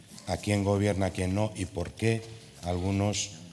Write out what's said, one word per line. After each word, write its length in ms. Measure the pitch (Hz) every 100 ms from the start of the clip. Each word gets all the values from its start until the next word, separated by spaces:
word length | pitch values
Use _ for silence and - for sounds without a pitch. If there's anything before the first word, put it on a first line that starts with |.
| - - -
a 100 | 87
quién 260 | 104 101
gobierna, 440 | 98 101 104 95 92
a 20 |
quién 240 | 92 92
no 180 | 101 107 101
y 100 | 95
por 280 | 85 90
qué 280 | - 113 113 - - - -
algunos 680 | 87 90 95 101 104 101 101 - -